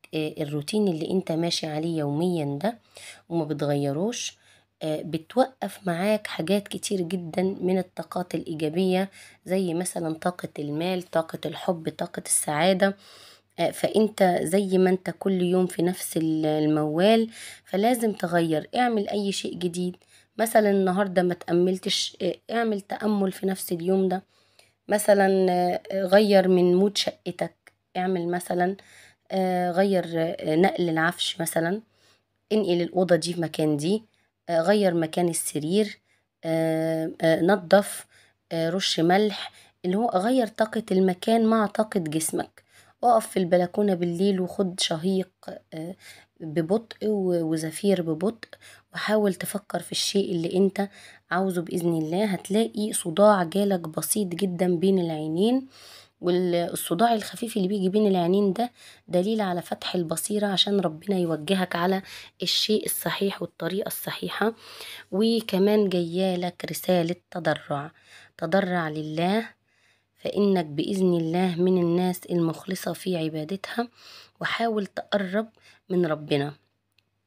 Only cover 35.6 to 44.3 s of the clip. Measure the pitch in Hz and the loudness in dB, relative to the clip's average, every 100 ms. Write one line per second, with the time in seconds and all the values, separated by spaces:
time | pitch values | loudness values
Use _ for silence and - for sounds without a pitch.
35.6 | 151 190 208 - _ _ _ _ 165 160 | 0 0 0 -4 _ _ _ _ -4 -2
36.6 | 160 160 160 160 160 - 165 160 165 202 | 0 0 -2 -2 -4 0 2 4 4 2
37.6 | 170 190 202 - - _ _ _ _ 165 | 6 4 4 -8 -16 _ _ _ _ -4
38.6 | 165 180 - - 175 185 214 190 - - | -2 -2 -2 0 4 4 2 -2 -12 -16
39.6 | - _ 180 190 233 185 202 262 220 - | -20 _ -4 0 0 0 2 2 0 0
40.6 | 220 226 226 185 190 180 - 226 220 220 | -2 -2 0 2 4 2 2 2 4 2
41.6 | 202 - 220 202 165 156 156 175 - - | 0 0 -2 -2 -2 -2 -2 -4 -6 -12
42.6 | _ _ _ _ 240 226 220 - 180 180 | _ _ _ _ 2 4 2 -2 2 2
43.6 | 175 190 208 180 175 170 196 | 2 0 0 2 -2 0 0